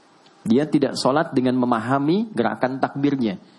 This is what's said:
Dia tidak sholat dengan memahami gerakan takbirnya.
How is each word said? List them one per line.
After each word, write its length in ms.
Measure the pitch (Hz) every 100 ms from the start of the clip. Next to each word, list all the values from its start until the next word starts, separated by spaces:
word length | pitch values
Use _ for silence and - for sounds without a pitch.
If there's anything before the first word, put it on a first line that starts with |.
| _ _ _ _
Dia 240 | - 117 151
tidak 300 | 151 131 -
sholat 380 | 131 143 165 135
dengan 240 | 127 127
memahami 720 | 123 117 110 135 143 190 226
gerakan 480 | 127 113 110 123 131
takbirnya. 560 | 127 - 143 139 113 90 -